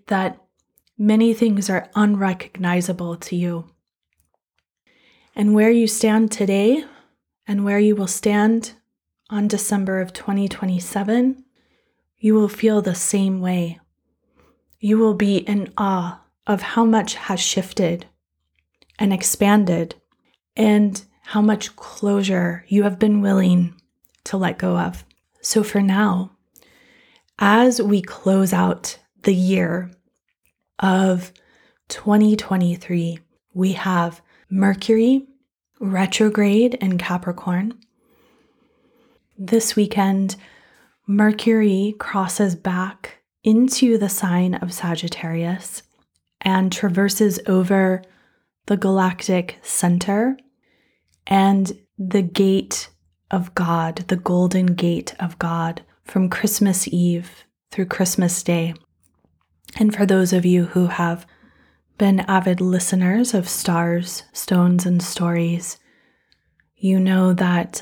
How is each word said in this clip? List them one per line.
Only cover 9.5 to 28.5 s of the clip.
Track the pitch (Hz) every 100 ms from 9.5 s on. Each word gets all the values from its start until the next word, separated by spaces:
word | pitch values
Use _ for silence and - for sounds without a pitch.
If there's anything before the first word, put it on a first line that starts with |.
| 202 - 202 190 190
of | 180
twenty | - - 196 196
twenty-seven, | - 190 180 - 202 202 233 254 262 - _ _ _ _ _ _ _
you | 214
will | 214 208
feel | 208 220 214
the | 190 175
same | - 202 190 190
way. | 180 180 170 170 _ _ _ _ _ _ _ _ _ _
You | 208 220
will | 220
be | 202 208 196
in | - 202 190 -
awe | 196 190 175 175 _ _ -
of | 196
how | - -
much | 226 220 - -
has | - 185
shifted | - - 180 - 175 175 - _ _ _ _ _ _ _ _ -
and | 202
expanded | 190 - - 202 208 190 170 165 - _ _ _ _ _ -
and | 220 208 208 196 - _
how | - 214
much | 208 208 - -
closure | - - 202 202 196 185 175 170 -
you | 202
have | 202 185
been | 214 208
willing | 202 190 185 180 175 - _ _ _ _ -
to | 196
let | 175 -
go | 185 175
of. | 175 175 - _ _ _
So | - 220
for | 208 202
now, | 196 190 214 180 185 _ _ _ _ _ _ _ _ _ _ -
as | 202 214 254 240
we | 208 202
close | 180 - 185 190 190